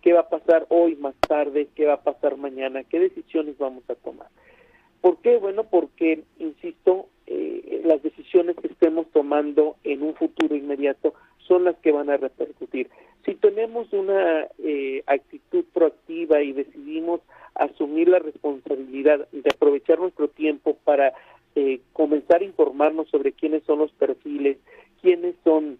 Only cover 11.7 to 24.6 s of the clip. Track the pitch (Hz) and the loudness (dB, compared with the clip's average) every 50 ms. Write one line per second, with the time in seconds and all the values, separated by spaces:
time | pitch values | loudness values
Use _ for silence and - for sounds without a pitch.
11.7 | 170 _ _ 160 147 147 143 143 143 135 135 131 _ _ 120 - - _ - - | -2 _ _ 0 2 2 0 -2 -2 -2 -2 -4 _ _ -10 -10 -8 _ -14 -10
12.7 | - 131 123 - _ - - _ _ _ _ - 190 - - 208 202 214 226 226 | -8 -8 -8 -8 _ -20 -20 _ _ _ _ -8 -4 2 2 2 2 2 -6 -4
13.7 | 226 240 226 226 - 196 190 190 196 196 185 170 160 156 147 - - - - 156 | -6 -8 -8 -4 -4 -4 -2 0 2 2 2 2 0 0 -2 -6 -12 -8 -6 -4
14.7 | 147 143 139 135 135 135 - - 143 139 _ _ - 143 _ _ - 180 170 _ | -4 -4 -4 -4 -6 -8 -2 -2 -2 -2 _ _ -20 -20 _ _ -2 -2 -2 _
15.7 | _ 180 165 156 - _ _ - 165 165 170 151 156 147 147 139 135 135 139 - | _ 2 2 2 0 _ _ -14 -10 -8 0 2 2 2 2 -2 -4 -6 -8 -8
16.7 | _ 151 139 147 156 160 165 170 170 175 _ _ _ - - - _ - - 147 | _ -18 -16 -10 -10 -8 -4 -4 -6 -6 _ _ _ -20 -20 -14 _ -2 -2 -2
17.7 | - _ 156 143 151 160 170 175 185 180 156 156 147 - - 151 143 131 _ 156 | -2 _ -6 -4 -2 2 4 4 4 4 2 -2 -12 -8 -6 -6 -6 -6 _ -8
18.7 | 147 131 135 131 127 139 135 147 151 143 143 _ - 151 127 143 143 _ - 147 | -6 -6 -6 -10 -10 0 2 2 2 2 0 _ -12 -2 -2 -2 0 _ 4 2
19.7 | 143 139 _ - 165 160 180 180 _ - 151 147 _ - 156 151 147 139 _ 156 | 2 2 _ 2 2 2 2 -6 _ -4 -4 -4 _ -2 -2 -2 -2 -2 _ -4
20.7 | - _ _ - 147 139 139 131 - - - - - _ _ _ _ 151 139 135 | -4 _ _ 0 2 4 2 0 0 -4 -20 -20 -20 _ _ _ _ -2 0 0
21.7 | 131 127 _ _ _ - 156 147 151 151 - _ 170 170 196 196 - - 156 139 | -2 -4 _ _ _ -2 0 0 0 -2 2 _ 2 2 2 -4 0 0 0 0
22.7 | 131 139 147 156 156 160 156 _ - 147 139 139 - _ - 156 156 156 _ - | 2 0 0 0 0 -2 -6 _ -2 0 0 -2 -4 _ -4 -2 -2 -4 _ -2
23.7 | 151 147 151 147 _ _ - 139 131 _ _ 151 147 143 139 139 135 - | 0 0 0 -4 _ _ -2 -2 -2 _ _ -10 -8 -2 -2 -2 -2 -2